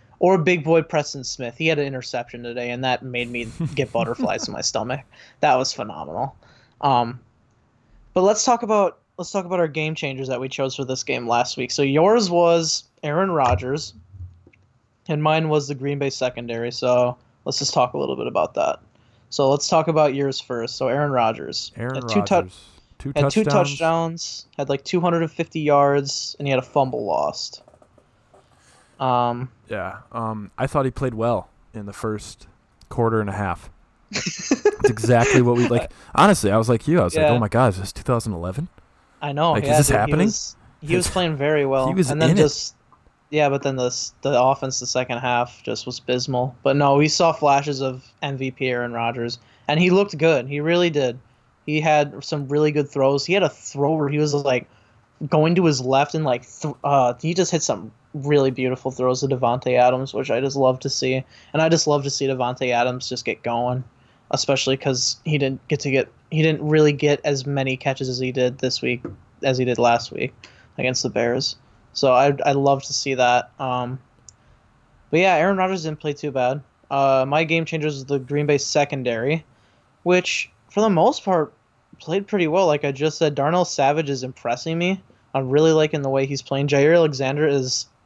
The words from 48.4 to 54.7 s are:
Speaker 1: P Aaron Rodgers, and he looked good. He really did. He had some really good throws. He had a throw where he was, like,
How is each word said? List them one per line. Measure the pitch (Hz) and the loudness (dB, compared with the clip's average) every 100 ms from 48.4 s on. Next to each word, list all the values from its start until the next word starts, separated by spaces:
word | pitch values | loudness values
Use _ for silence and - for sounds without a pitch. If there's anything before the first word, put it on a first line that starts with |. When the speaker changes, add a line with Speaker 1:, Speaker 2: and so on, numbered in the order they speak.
| 135 | -6
Speaker 1:
P | 131 131 | -4 -4
Aaron | 123 120 | -2 -4
Rodgers, | 117 117 123 120 - _ _ - | -4 -4 -4 -8 -8 _ _ -2
and | 151 | 2
he | 180 | 4
looked | 185 202 151 | 4 2 0
good. | 165 143 127 | 2 2 0
He | 143 | -4
really | 156 170 175 | 0 2 2
did. | 147 127 123 _ _ _ _ | 0 -2 -4 _ _ _ _
He | - 151 | -4 0
had | 156 151 143 117 | 2 2 2 -4
some | - 147 135 | -8 -6 -2
really | 147 151 | 2 2
good | 147 135 | 2 -2
throws. | 143 135 139 - | 2 2 2 0
He | |
had | 202 | 2
a | 160 | 0
throw | - - 143 143 | -2 -12 -2 0
where | 160 143 | 0 0
he | 147 | 0
was, | 151 | 0
like, | 143 139 123 - | 0 0 0 -2